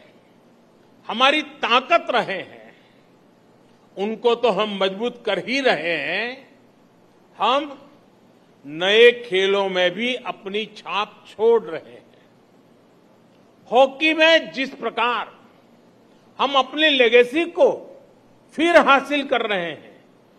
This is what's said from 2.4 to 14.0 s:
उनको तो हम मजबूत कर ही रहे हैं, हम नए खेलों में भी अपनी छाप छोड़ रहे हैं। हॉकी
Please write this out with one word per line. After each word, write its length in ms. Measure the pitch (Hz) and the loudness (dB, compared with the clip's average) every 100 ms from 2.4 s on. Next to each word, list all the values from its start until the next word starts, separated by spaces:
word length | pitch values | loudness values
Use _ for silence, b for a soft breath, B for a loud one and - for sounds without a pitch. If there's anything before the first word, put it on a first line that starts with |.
| 135 117 110 _ _ _ _ _ _ _ _ _ _ _ _ - | -12 -18 -20 _ _ _ _ _ _ _ _ _ _ _ _ -8
उनको 380 | 202 220 233 233 | -6 -2 0 2
तो 140 | 240 | 0
हम 300 | 190 214 196 | 0 -2 -2
मजबूत 400 | 190 190 240 240 - | -4 -4 -8 -6 -6
कर 220 | 196 196 | -6 -4
ही 120 | 262 | -2
रहे 380 | 254 170 165 165 | 0 0 -2 -6
हैं, 600 | 143 185 233 262 262 _ _ _ _ _ _ _ _ - | -4 -6 -8 -12 -18 _ _ _ _ _ _ _ _ -4
हम 420 | 202 269 302 - - _ _ _ _ _ _ _ 139 | 0 0 -4 -14 -20 _ _ _ _ _ _ _ -16
नए 460 | 156 185 214 240 | -6 0 6 6
खेलों 580 | 240 - 185 196 196 196 | 6 -4 -2 0 0 -2
में 220 | 185 180 | 0 -2
भी 240 | 175 240 247 | -2 -6 -6
अपनी 500 | 185 175 196 208 214 | -10 -12 -10 -8 -10
छाप 600 | - 156 185 208 - - | -14 -10 -8 -8 -12 -20
छोड़ 360 | - 220 233 | -2 2 2
रहे 280 | 170 160 - | 0 -12 -14
हैं। 120 | 120 - _ _ _ _ _ _ _ _ _ _ _ _ _ _ _ - | -20 -20 _ _ _ _ _ _ _ _ _ _ _ _ _ _ _ -2
हॉकी 420 | 233 269 269 | 2 2 2